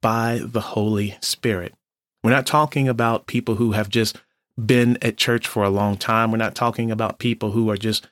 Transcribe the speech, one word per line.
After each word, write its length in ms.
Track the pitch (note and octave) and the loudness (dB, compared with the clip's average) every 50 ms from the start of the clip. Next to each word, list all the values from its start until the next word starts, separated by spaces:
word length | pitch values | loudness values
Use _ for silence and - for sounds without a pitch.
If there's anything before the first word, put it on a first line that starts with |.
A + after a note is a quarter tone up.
by 380 | - A2 A2+ A#2 A2+ A#2 A#2 A2+ | 0 0 2 2 0 0 -2 -2
the 200 | - A2+ A#2 A2 | -4 -4 -4 -4
Holy 560 | - - - A2 G#2 G#2+ G#2+ G2+ G#2 G2+ - - | -4 -4 -2 -2 0 0 0 0 -2 -4 -6 -6
Spirit. 560 | - - - - - A#2 G2+ F2+ F2 - - _ _ _ _ _ _ _ _ _ - | -6 -6 -4 -2 -2 -2 -2 -2 -4 -8 -14 _ _ _ _ _ _ _ _ _ 2
We're 80 | A2+ | 4
not 160 | C3 C3+ C3 | 4 4 2
talking 400 | - - D3+ D3+ C#3+ - D3 C3+ | 2 2 2 2 2 0 0 0
about 400 | C3 A#2+ A#2 A#2 A#2 A2+ - - | 0 0 0 0 0 0 -2 -4
people 280 | - - B2 - A#2 A2 | -4 -4 -2 -2 -2 0
who 180 | G#2+ A#2+ A2+ G#2 | 0 0 0 0
have 160 | G#2+ G#2+ G2 | 0 -2 0
just 280 | - A#2 A2 G#2+ - - _ _ _ _ _ _ _ | 0 0 0 0 -4 -8 _ _ _ _ _ _ _
been 400 | B2 A2 G#2+ B2+ B2 A#2+ A#2+ A#2+ - | -2 2 2 4 4 4 4 2 0
at 160 | - A#2 G#2+ | 0 -2 -2
church 280 | - - A#2+ A#2+ A2+ - | -2 0 0 0 0 -2
for 180 | - - A2+ G2+ | -2 -2 0 2
a 60 | G2 | 2
long 280 | G2 G2+ G#2 G2+ G2+ | 2 2 2 0 -2
time. 340 | G2 - - A2+ A2+ A2+ A2+ | -2 -2 0 2 2 2 2
We're 60 | A2+ | 0
not 180 | A2+ A2+ G2+ - | 0 -2 -2 -2
talking 340 | - A#2+ A#2 - - A#2 A2+ | -2 -2 -2 -2 -2 -2 -2
about 300 | A2 A2 A2+ - - - | -2 -2 -2 -2 -4 -2
people 320 | - A#2+ A2+ - A#2+ G#2+ | -2 -2 -2 -2 -2 -2
who 180 | G#2 A#2 A2 G#2+ | 0 0 0 0
are 80 | G#2 | 0
just 300 | F#2+ G#2+ A2 G#2+ - - - | -2 -2 -2 -4 -4 -6 -12